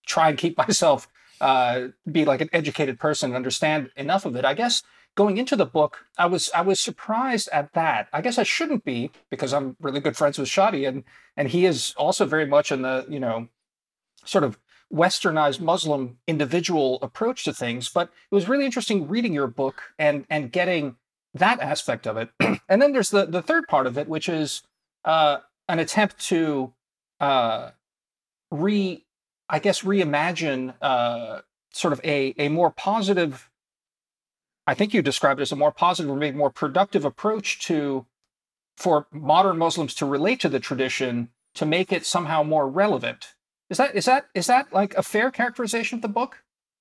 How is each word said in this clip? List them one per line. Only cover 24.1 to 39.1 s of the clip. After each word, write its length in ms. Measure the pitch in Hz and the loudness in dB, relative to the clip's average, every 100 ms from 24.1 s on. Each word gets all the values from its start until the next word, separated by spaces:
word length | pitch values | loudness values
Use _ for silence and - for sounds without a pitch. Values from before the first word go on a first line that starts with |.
| 156 - | -4 -4
is, 340 | 160 147 - _ _ _ _ | -2 -2 -6 _ _ _ _
uh, 340 | - 160 151 143 - _ - | 0 4 4 2 -4 _ -4
an 100 | 165 | -2
attempt 400 | 160 - 202 - - | 0 2 0 -2 -2
to, 460 | 170 160 139 131 _ _ _ _ - | 0 2 0 -4 _ _ _ _ -4
uh, 500 | 139 131 117 113 123 _ _ _ _ _ _ _ - | 0 2 2 -2 -6 _ _ _ _ _ _ _ -10
re-, 540 | 151 190 208 190 175 _ _ _ _ - | -2 0 2 0 -4 _ _ _ _ -4
I 120 | - | -2
guess, 220 | 202 - | 0 0
reimagine, 920 | 190 202 160 147 165 165 160 131 131 - | 0 0 2 2 0 -2 -2 -4 -6 -4
uh, 600 | 143 127 120 117 110 110 - _ _ | 0 2 0 -2 -8 -12 -14 _ _
sort 200 | - 175 | -4 -2
of 80 | 139 | 0
a, 320 | 160 143 135 - | 0 0 0 0
a 100 | 147 | -2
more 240 | 160 170 | 2 0
positive, 760 | - 190 220 196 185 160 127 - _ _ _ _ _ _ _ _ _ _ _ - | 0 -2 -2 2 2 0 -4 -18 _ _ _ _ _ _ _ _ _ _ _ -2
I 80 | |
think 200 | 135 208 | 0 2
you 80 | 220 | 2
described 360 | 139 - 147 135 | 0 2 2 2
it 40 | |
as 100 | 139 | -2
a 40 | 143 | 2
more 140 | 147 | 0
positive 400 | - 170 175 147 | 2 0 2 -2
or 60 | 139 | -2
maybe 200 | 147 135 | -4 0
more 140 | 143 | -2
productive 540 | - 151 175 202 202 | 0 -2 0 2 2
approach 560 | 143 - 214 220 202 - - | -2 -2 -4 -2 -4 -6 -2
to, 400 | 160 143 135 120 _ _ _ _ _ _ - | -2 0 -4 -6 _ _ _ _ _ _ -6
for 300 | 185 151 143 | 2 2 0